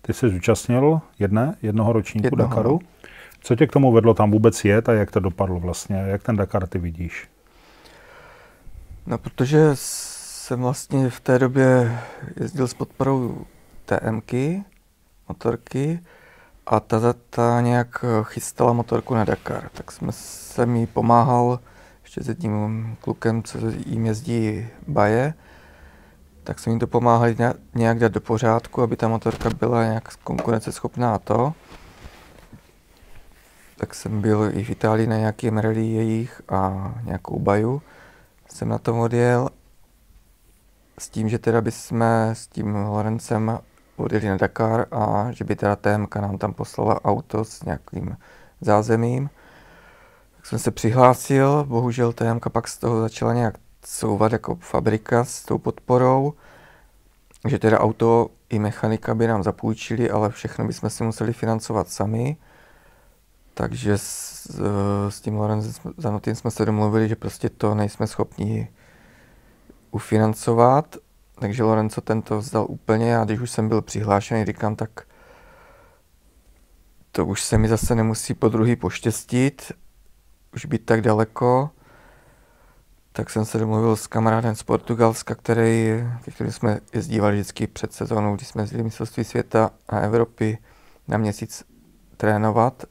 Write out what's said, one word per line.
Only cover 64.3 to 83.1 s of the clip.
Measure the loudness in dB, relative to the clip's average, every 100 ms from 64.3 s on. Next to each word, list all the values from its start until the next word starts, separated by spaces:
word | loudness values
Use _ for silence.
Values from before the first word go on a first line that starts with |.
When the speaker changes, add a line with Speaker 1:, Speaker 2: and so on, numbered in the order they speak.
| -16 -16 -6 -2 0 0 -2 -4
Speaker 2:
s | -6
tím | -6 -4
Lorencem | -2 -2 -4
jsme, | -10 -14 -8
Zanotým | -6 -4 -6
jsme | -4 -6
se | -2
domluvili, | 0 2 2 2 0
že | -2
prostě | -6 -6 -8
to | -2 -2
nejsme | 0 -2 -4 -6
schopni | -4 -6 -4 -4 -4 -6 _ _ _ -20 _ _ _ _ _ _ -20 _
ufinancovat. | -10 -2 2 2 0 0 4 6 4 0 -16 _ _ _ -8
Takže | -6 0
Lorenzo | 2 2 0 -4
tento | -2 -2 -2 -4
vzdal | -2 -2 -2
úplně | -6 0 2 4 2
a |
když | 0 -2
už | -4
jsem | -2 0
byl | 0
přihlášený, | -2 -6 2 0 2 -2
říkám, | -2 -2 -4 -4
tak | -8 -10 -20 _ -20 -20 -20 -20 -20 -20 _ _ _ _ _ _ _ _ _ _ _ _ _
to | -2 -2
už | -2
se | 0 2
mi | 4
zase | 2 2
nemusí | 2 2 0 -6
po | 0 2
druhý | 4 2 2
poštěstit, | -2 -2 -4 -4 -2 0 0 -2 -18 -18 -20 _ _ _ _ _ _
už | -14 -6
být | -6 2
tak | 2
daleko. | 4 2 2 0 2 4 0 _ -20 -20 -20 _ _ _ _ _ _ _ _ _ _